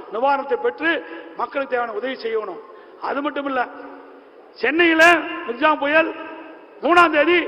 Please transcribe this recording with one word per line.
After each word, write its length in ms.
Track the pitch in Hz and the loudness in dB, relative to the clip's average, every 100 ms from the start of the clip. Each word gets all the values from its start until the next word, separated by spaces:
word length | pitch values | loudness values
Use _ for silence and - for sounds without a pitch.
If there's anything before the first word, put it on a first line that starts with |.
| - | -8
நிவாரணத்தை 460 | 214 269 269 - 233 | -2 0 0 0 -2
பெற்று 280 | 240 247 320 311 - - - - | -2 0 0 0 -4 -14 -16 -8
மக்களுக்கு 360 | 233 285 269 | -6 -4 -2
தேவையான 240 | 247 233 208 | -2 -2 -4
உதவி 180 | 254 254 | -6 -6
செய்யணும். 460 | 226 220 202 156 - - - - | -4 -4 -4 -12 -16 -20 -20 -10
அது 200 | 196 254 | -6 -4
மட்டும் 240 | 294 285 277 | -4 -4 -4
இல்ல, 160 | 262 233 - - - - - - - - | -2 -4 -6 -16 -18 -20 -20 -20 -20 -20
சென்னையில 520 | - 262 320 339 320 330 330 320 330 233 | -4 -2 2 4 6 6 6 0 -8 -8
மிக்ஜாம் 340 | 240 311 294 | 0 0 2
புயல் 260 | 285 311 330 - 311 - - - - - | 2 2 2 -4 -12 -14 -16 -20 -20 -6
மூணாம் 300 | 262 349 339 | 2 6 6
தேதி 260 | 311 294 349 | 4 4 2